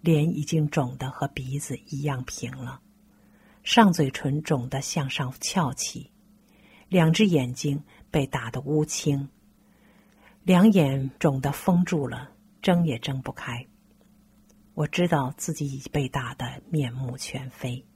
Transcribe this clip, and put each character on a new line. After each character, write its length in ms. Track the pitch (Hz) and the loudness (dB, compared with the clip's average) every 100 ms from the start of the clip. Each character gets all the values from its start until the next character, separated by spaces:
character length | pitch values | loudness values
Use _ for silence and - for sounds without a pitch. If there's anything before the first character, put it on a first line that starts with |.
脸 280 | 170 160 156 170 | 4 4 4 0
已 60 | |
经 260 | 147 160 151 | -2 0 2
肿 280 | - 127 131 | 0 -2 -4
得 120 | 135 | -8
和 160 | - 135 | -6 -6
鼻 300 | - 131 139 | -6 -6 -8
子 200 | - 135 - | -8 -12 -10
一 140 | 139 | -6
样 200 | 147 135 | -4 -4
平 300 | 127 - 123 131 | -8 -10 -10 -10
了， 240 | 123 127 _ _ _ _ _ _ _ _ | -12 -14 _ _ _ _ _ _ _ _
上 300 | - - 214 | 2 6 6
嘴 180 | 165 139 | 6 0
唇 320 | - 143 143 | 0 -2 -2
肿 260 | - 143 123 | 0 -2 -2
得 120 | 135 | -6
向 280 | - - 135 | -4 -4 -4
上 240 | - 131 - | -4 -6 -6
翘 320 | - - 147 | -4 -2 -2
起， 380 | 131 - - - _ _ _ _ _ _ - _ | -4 -8 -8 -16 _ _ _ _ _ _ -20 _
两 240 | 185 160 | 4 4
只 140 | 165 214 | 6 4
眼 280 | 160 123 | 4 0
睛 280 | 123 147 143 - - - | -4 -4 -4 -6 -20 -4
被 160 | 156 135 | -2 0
打 240 | 143 117 | -4 -6
得 100 | 135 | -8
乌 220 | 143 151 | -2 0
青， 440 | 151 - 151 139 139 _ _ _ _ _ _ _ _ _ _ _ | 0 -2 0 0 -4 _ _ _ _ _ _ _ _ _ _ _
两 280 | - 180 214 | 4 8 8
眼 380 | 190 143 135 135 - | 8 4 2 -2 0
肿 220 | 160 135 | 0 2
得 120 | 139 | -2
封 320 | 147 - 175 | -2 2 4
住 240 | 175 170 135 | 4 0 -2
了， 240 | - 135 _ _ _ | -6 -12 _ _ _
睁 240 | - 175 | 2 4
也 140 | 170 120 | 4 0
睁 240 | - 135 | -4 -6
不 80 | 127 | -6
开。 340 | - - 123 - _ _ _ _ _ _ _ _ _ _ | -10 -10 -10 -10 _ _ _ _ _ _ _ _ _ _
我 120 | - 151 | -4 -2
知 200 | - 175 | 0 2
道 260 | 160 131 - | 2 0 -6
自 160 | - | -6
己 200 | 156 143 | -4 -6
已 80 | 135 - | -6 -4
被 160 | 147 131 | -4 -2
打 260 | - 120 | -4 -6
得 260 | - 123 - - | -8 -10 -10 -4
面 240 | 160 127 | -2 -2
目 240 | 123 131 127 | -4 -8 -8
全 320 | - 135 131 | -10 -10 -10
非。 360 | - 127 127 - | -10 -10 -10 -14